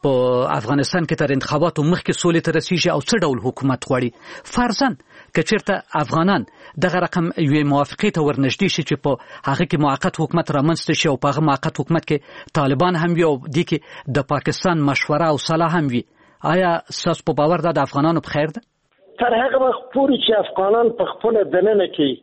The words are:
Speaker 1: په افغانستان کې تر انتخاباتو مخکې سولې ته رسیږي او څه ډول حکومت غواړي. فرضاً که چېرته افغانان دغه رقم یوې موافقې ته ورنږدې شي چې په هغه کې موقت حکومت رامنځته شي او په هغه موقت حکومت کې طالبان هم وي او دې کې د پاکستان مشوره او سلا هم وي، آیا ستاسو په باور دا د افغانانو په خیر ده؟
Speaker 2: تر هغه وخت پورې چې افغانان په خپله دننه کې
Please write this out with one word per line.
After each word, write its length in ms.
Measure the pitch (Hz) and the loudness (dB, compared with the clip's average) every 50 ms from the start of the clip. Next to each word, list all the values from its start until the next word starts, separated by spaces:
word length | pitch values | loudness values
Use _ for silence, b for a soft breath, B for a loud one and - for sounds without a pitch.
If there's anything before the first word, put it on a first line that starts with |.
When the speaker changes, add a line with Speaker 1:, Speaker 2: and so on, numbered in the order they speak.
| - | 0
Speaker 1:
په 80 | 143 135 127 127 127 123 123 127 147 151 | 2 2 2 2 2 2 2 0 0 -2
افغانستان 460 | 143 127 110 139 143 135 - - 180 165 | -2 -2 -2 -2 0 0 0 0 -2 0
کې 100 | 139 160 - | -2 -2 -2
تر 120 | 156 131 139 | 0 0 0
انتخاباتو 520 | 135 - - 147 151 156 170 - - 147 156 180 | -2 -2 -2 0 0 0 0 0 0 0 2 0
مخکې 200 | 175 - - 165 - | 0 0 -4 -4 0
سولې 200 | - 175 165 165 - | 0 2 2 2 0
ته 60 | 165 156 | 0 -2
رسیږي 320 | 160 151 - 185 160 - 180 | -2 0 0 -2 0 0 0
او 100 | 160 147 | 0 -2
څه 140 | - - 233 226 180 | -2 0 0 0 2
ډول 160 | 151 131 117 92 | 0 -2 0 -2
حکومت 420 | 127 - - - 139 131 123 - - | -4 -4 -2 0 0 0 0 0 -2
غواړي. 200 | 139 127 123 120 B B B B B B B - - | 0 0 0 -2 B B B B B B B -6 -2
فرضاً 340 | 240 247 240 220 - 277 254 175 - B B B B B B B | 0 0 0 0 0 0 0 -2 -4 B B B B B B B
که 80 | 170 | -2
چېرته 320 | 160 - 214 202 - - 196 - - _ - 160 | 0 0 0 -2 0 -2 -4 -4 -4 _ -4 -4
افغانان 440 | 151 117 - 160 165 190 202 160 104 - B B B B B 151 139 | -2 0 0 0 2 2 2 0 -2 -6 B B B B B -2 -2
دغه 140 | 180 165 180 175 | 0 2 0 -2
رقم 200 | 160 - 180 165 170 - - 170 | 0 0 -2 -2 -2 -2 -2 0
یوې 180 | 139 143 151 147 143 139 | 2 2 2 2 2 2
موافقې 360 | 143 143 - - - - 208 | 2 0 -2 -4 -2 -2 -2
ته 100 | - 170 | 0 0
ورنږدې 480 | 151 143 143 120 135 131 - - 196 180 - | 0 0 0 0 0 0 0 0 -2 0 0
شي 100 | - 147 - | -2 -2 -2
چې 60 | 156 147 - | -4 -2 0
په 80 | 147 135 - B B B B B - | -2 -2 -2 B B B B B -4
هغه 160 | 139 - 175 - | 0 0 0 -2
کې 80 | - 151 151 | 0 0 2
موقت 340 | 143 135 139 - 190 - - | 2 0 0 -2 -4 -2 -2
حکومت 300 | 160 - - 170 156 - 156 | -4 -2 0 -2 -2 0 0
رامنځته 360 | 143 135 156 170 156 - - 160 - | 2 2 2 0 0 0 -2 -2 0
شي 100 | - 165 | 2 0
او 80 | 139 | 0
په 100 | - - 143 | 2 0 0
هغه 100 | 135 143 156 151 | 0 2 2 2
موقت 320 | 139 131 - 160 - - | 0 0 -2 -4 -4 -4
حکومت 240 | 139 - 170 156 - | -2 0 -2 -2 0
کې 480 | - 151 143 - - - - - - _ 160 | 0 -2 -2 -2 -8 -20 -20 -20 -4 _ 0
طالبان 420 | 143 135 139 127 170 180 185 160 | 0 2 2 2 2 2 2 0
هم 160 | 165 170 175 | 0 0 2
وي 80 | 165 175 160 | 2 2 2
او 60 | 147 127 | 2 0
دې 220 | 131 156 131 160 170 - | -4 -4 -2 -2 0 0
کې 80 | 170 147 B B B B B B 120 143 | -2 -4 B B B B B B -2 -2
د 100 | 135 - 147 | 0 0 -2
پاکستان 520 | 135 - - - - - 196 170 160 147 143 | -2 -2 -4 -4 -2 0 0 2 2 2 2
مشوره 420 | 135 - - - 151 147 170 160 151 | 0 0 0 -2 0 0 2 0 0
او 80 | 131 - | 0 -2
سلا 240 | - 165 160 170 160 165 | -2 0 0 2 2 2
هم 100 | 175 151 139 120 | 0 0 0 -2
وي، 80 | 120 - b b b b b b b - 147 156 | -2 -4 b b b b b b b -2 0 0
آیا 180 | 180 185 175 170 165 - - - - | 2 2 2 0 -2 -4 -10 -14 -4
ستاسو 280 | - 180 165 - - - | -2 -2 -2 -2 -2 -2
په 20 | 147 131 | 0 2
باور 240 | 147 156 175 170 147 | 2 2 2 2 0
دا 60 | 175 - 156 | 0 0 0
د 40 | - | -2
افغانانو 360 | - - 139 143 160 170 156 131 | 0 0 0 2 2 2 0 -2
په 80 | - - | -2 -2
خیر 200 | 151 147 160 156 | -2 -2 -2 -4
ده؟ 60 | 233 _ _ _ _ _ _ _ _ _ - - - | -12 _ _ _ _ _ _ _ _ _ -20 -4 -2
Speaker 2:
تر 120 | 240 240 240 220 | 0 2 2 2
هغه 180 | 254 269 233 262 262 | 0 0 0 2 2
وخت 200 | 254 247 - - - - | 0 0 -2 -8 -4 0
پورې 220 | 254 277 269 262 226 - | 0 2 2 2 2 2
چې 60 | - 220 208 180 | 2 2 2 0
افغانان 440 | - - - 190 196 214 233 240 226 233 - | -2 -2 -2 0 2 2 4 2 2 2 0
په 60 | 185 156 | -4 -4
خپله 320 | - - - 226 226 214 190 147 143 | -4 -4 -2 0 2 2 0 2 2
دننه 300 | 180 180 214 220 202 185 170 - | 2 2 4 4 2 0 0 0
کې 140 | - 151 135 123 - | 0 0 0 0 -4